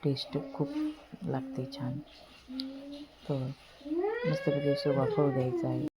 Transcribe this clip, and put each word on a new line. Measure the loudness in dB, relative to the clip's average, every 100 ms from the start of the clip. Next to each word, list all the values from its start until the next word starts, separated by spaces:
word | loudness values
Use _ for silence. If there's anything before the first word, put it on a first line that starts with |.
टेस्ट | 2 0 0 -4 -4
खूप | -2 -2 0 -2 -4 -14 -8
लागते | -2 -2 -4 -6 -6 -4
छान. | -4 -4 -8 -18 -20 -20 -12 -8 -8 -8 -12 -12 -14 -16 -2
तर | -2 -2 -6 -14 -14 -4 0 2 2 2
मस्तपैकी | 2 2 2 4
असं | 2 4 4
वाफळू | 4 4 4
द्यायचं | 4 2 2 0
आहे | 0 -2 _